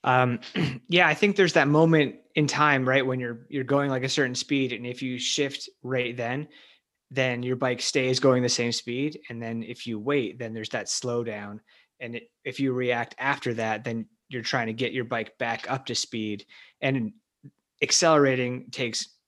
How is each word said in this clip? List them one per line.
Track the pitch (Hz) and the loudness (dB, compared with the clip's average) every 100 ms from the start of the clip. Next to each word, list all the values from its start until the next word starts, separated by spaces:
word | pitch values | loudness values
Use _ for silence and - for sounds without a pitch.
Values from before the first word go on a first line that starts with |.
Um, | 135 127 127 120 - - | 4 4 4 0 -6 -2
<clears throat> | 151 131 _ | -2 -4 _
yeah, | 170 170 | 4 4
I | |
think | 151 208 196 | 4 2 6
there's | 180 | 6
that | 170 139 | 6 6
moment | 151 165 160 135 - _ | 6 8 6 4 -2 _
in | - 143 | 0 0
time, | - 151 139 127 | 4 4 4 4
right, | 131 131 | 2 2
when | 127 | -2
you're, | 123 117 - | -4 -10 -8
you're | 139 | -6
going, | 127 139 143 | 0 0 2
like, | 131 | -2
a | 131 | -2
certain | - 131 | 0 0
speed, | 127 - 143 131 | -2 -2 0 0
and | 117 | -4
if | 123 123 | -8 -8
you | 131 123 | -8 -6
shift | 123 - 139 139 - _ | -4 -2 -2 -4 -14 _
right | 123 127 123 123 | -4 -2 -2 -4
then, | 117 131 151 - - _ _ _ _ | -4 -4 -6 -16 -20 _ _ _ _
then | 131 131 120 | -2 0 0
your | 123 | -2
bike | 127 135 123 | -2 0 -2
stays | - 143 127 127 | 0 0 2 4
going | 139 127 | 4 4
the | 123 | 2
same | - 120 | 0 0
speed. | 117 - 120 147 151 - | -2 -6 -4 -4 -6 -14
And | 117 | -10
then | 117 113 | -8 -8
if | 113 120 120 | -8 -10 -8
you | 110 | -6
wait, | 110 143 110 123 | -2 -2 -2 -6
then | 117 | -10
there's | 113 110 | -8 -6
that | 120 101 | -8 -6
slowdown. | - 127 120 117 104 101 104 _ _ _ _ | -6 -4 -4 -4 -8 -10 -14 _ _ _ _
And | 120 117 | -12 -12
it, | - _ | -14 _
if | 143 123 | -12 -2
you | 135 | -2
react | 127 123 120 117 - | 0 0 0 -2 -4
after | 131 139 127 | -2 -2 -2
that, | 113 110 107 | -2 -2 -2
then | 123 117 110 _ _ | -4 -6 -8 _ _
you're | 127 | -10
trying | 113 135 113 | -4 -2 -2
to | |
get | 113 123 | -4 -4
your | 131 | -4
bike | 117 120 110 _ | -4 -4 -6 _
back | 117 113 - | -6 -6 -6
up | 131 - | -6 -4
to | |
speed. | 117 - 117 107 101 - - - _ | -6 -6 -6 -6 -8 -12 -20 -20 _
And | 135 135 110 - _ _ 139 _ _ _ | -2 0 -4 -8 _ _ -20 _ _ _
accelerating | 143 - 170 156 139 127 123 127 127 | 0 2 6 6 6 4 -2 -4 -10
takes | - 120 110 - _ | -6 -4 -4 -10 _